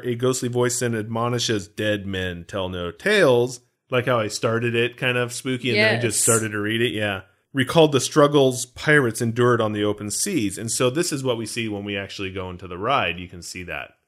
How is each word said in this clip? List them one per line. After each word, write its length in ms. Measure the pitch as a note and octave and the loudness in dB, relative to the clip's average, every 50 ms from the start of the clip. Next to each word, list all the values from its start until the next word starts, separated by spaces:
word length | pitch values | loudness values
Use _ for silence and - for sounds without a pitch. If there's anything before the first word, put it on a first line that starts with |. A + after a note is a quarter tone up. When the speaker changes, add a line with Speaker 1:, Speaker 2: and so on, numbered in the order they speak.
| - | 2
Speaker 1:
a 120 | B2+ A#2+ | -2 -2
ghostly 320 | A#2 B2+ B2+ B2+ B2+ C3 B2 | 0 2 0 0 0 -2 -2
voice 320 | A#2+ B2 B2 B2 A#2+ - | 0 2 2 2 0 0
then 140 | B2+ A#2+ A#2 | -2 -2 -2
admonishes, 720 | A2 G#2 A2+ A2+ A2+ A#2 A#2+ B2 A#2 A#2 - A2+ G2+ F#2 - | -2 -4 -4 -2 -2 0 0 0 -2 0 0 -2 -2 -2 -6
"Dead 360 | - - G#2+ G#2+ G#2 G2+ F#2+ | -6 -4 -2 0 0 -2 -2
men 420 | G2 G2 F#2 F#2 F2+ F2 E2+ E2+ - | -6 -6 -4 -4 -4 -6 -8 -12 -8
tell 200 | - G2+ F#2 F2+ | -6 -6 -6 -4
no 220 | F#2 F2+ F2 F2 | -6 -6 -6 -8
tales," 680 | - - - F#3+ G#3+ G3+ F3 C#3 B2 A#2+ A#2+ B2+ A#2 - _ _ _ _ _ - | -8 -4 -2 0 4 4 6 6 6 4 2 0 -4 -10 _ _ _ _ _ -4
like 180 | B2+ B2 A#2 | -2 -2 0
how 120 | C3+ B2+ A#2 | 2 0 0
I 80 | A2 | 0
started 480 | G#2 - - - A#2 A2+ A#2 A#2 A#2+ A#2 | -2 -4 -2 -2 0 0 0 0 0 0
it 220 | A#2 A#2+ A#2+ A#2+ | 0 0 0 -2
kind 200 | - C#3 B2+ B2 | -4 -4 -2 0
of 160 | B2 B2 A#2 A#2+ | 0 -2 -4 -6
spooky 380 | - - C3 C3 B2 A#2+ B2+ | -8 -4 -4 -4 -2 -2 0
and 80 | A#2 G#3 | 2 2
then 200 | G#3+ A3 G#3 A#2 | 2 2 2 2
I 20 | |
just 160 | A#2+ A2+ G2+ - | 0 0 0 2
Speaker 2:
Yes. 40 | - | 2
Speaker 1:
started 260 | A#2+ A2+ A2+ A2 A2 G#2+ | 4 4 4 2 0 -2
to 60 | G#2 | -2
read 200 | G#2 G#2+ A2+ A2+ | -2 0 0 0
it. 120 | A#2+ B2 - | 0 0 0
Yeah. 280 | G#2+ G#2+ G#2 G2 F#2 - _ _ _ _ _ - | -2 -2 -2 -4 -4 -8 _ _ _ _ _ -2
Recalled 400 | C3+ B2+ - - E3+ D#3+ D3+ C#3+ | -2 0 2 6 6 6 6 6
the 80 | B2 | 2
struggles 640 | - - - D3+ C#3+ C#3+ D3 D3 C3+ C3 B2 A#2+ - | 0 2 4 4 4 6 6 4 4 4 2 0 -6
pirates 540 | - - - - D#3 D3+ D3 C3 A#2 A2 - B2 | -8 -10 -4 2 4 4 6 4 2 0 0 -2
endured 380 | A#2 A2+ A#2+ A#2+ B2 A#2+ A2+ | -2 2 4 4 4 4 4
on 120 | A2 G#2+ G#2+ | 2 0 0
the 120 | G#2 G#2 | 0 0
open 260 | G#2 G#2 G#2 G#2+ G#2 | 0 0 -2 -4 -6
seas. 480 | - - - G3+ G3 C#3 G#2+ G2 F#2 - | -4 -4 -4 -2 0 0 0 -2 -4 -4
And 100 | G#2+ A#2 - | -6 -4 -2
so 180 | - C3+ B2+ | 0 0 2
this 220 | B2+ D#3+ F3 - D#3+ | 2 0 -2 -2 -2
is 100 | C3+ C3 | -2 -2
what 140 | C3 A#2+ | -2 -2
we 100 | A#2 A2+ | -2 -4
see 220 | - - A#2+ A2+ A2 | -6 -6 -6 -4 -4
when 160 | G#2 G2+ G2+ | -4 -6 -4
we 120 | G#2 G2+ | -4 -4
actually 360 | G2 G2 G2 - - G2+ F#2+ F#2 | -4 -6 -8 -8 -8 -8 -6 -6
go 180 | G2 F#2 F#2 | -6 -8 -8
into 160 | F2+ F2 G2+ | -10 -12 -12
the 120 | F2 F2+ F2 | -12 -10 -6
ride. 420 | G2+ A#2+ C#3 B2+ G2+ F2 F2 F2+ | -2 0 0 2 0 0 -2 -4
You 80 | F2+ F2 | -8 -12
can 140 | - F2 E2+ | -14 -14 -14
see 200 | - - F#2 F2+ | -14 -12 -12 -10
that. 260 | E2+ D#2 C#2+ B1 - _ _ _ | -8 -8 -10 -10 -12 _ _ _